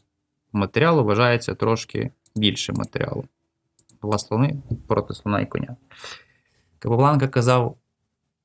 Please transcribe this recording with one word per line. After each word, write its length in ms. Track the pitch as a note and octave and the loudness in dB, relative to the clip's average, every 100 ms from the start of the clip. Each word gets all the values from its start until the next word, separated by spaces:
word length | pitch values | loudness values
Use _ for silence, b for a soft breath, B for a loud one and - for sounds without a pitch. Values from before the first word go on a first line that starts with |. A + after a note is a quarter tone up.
| _ _ _ _ _ | _ _ _ _ _
Матеріалу 520 | G#2 G2 - D#3+ D#3+ | -4 -2 2 2 4
вважається 500 | G#2+ G#2 B2 A#2+ - | 2 4 2 2 -2
трошки 560 | G2 A2 A2+ - G#2 G#2 - _ - | -2 0 0 -4 -6 -6 -10 _ 0
більше 360 | G#2+ - - | 0 0 -4
матеріалу. 520 | - - - - - - _ _ _ _ _ _ - | -6 -6 -6 -6 -6 -10 _ _ _ _ _ _ -10
Два 160 | G#2 G#2 | -4 -4
слони 440 | - A2 C#3 D3 - - - | -2 0 0 -2 -8 -8 -4
проти 260 | G#2+ - | -2 -2
слона 260 | - - G2+ | -6 -4 -4
і 60 | G#2 | -2
коня. 300 | - - B2 _ B B B B B B B B _ | -6 -8 -12 _ B B B B B B B B _
Капабланка 500 | A#2 A#2 C#3 D3 C3+ | -2 4 4 4 2
казав, 480 | C3 A#2+ B2+ A#2+ - _ _ _ _ _ _ | 2 4 4 2 -6 _ _ _ _ _ _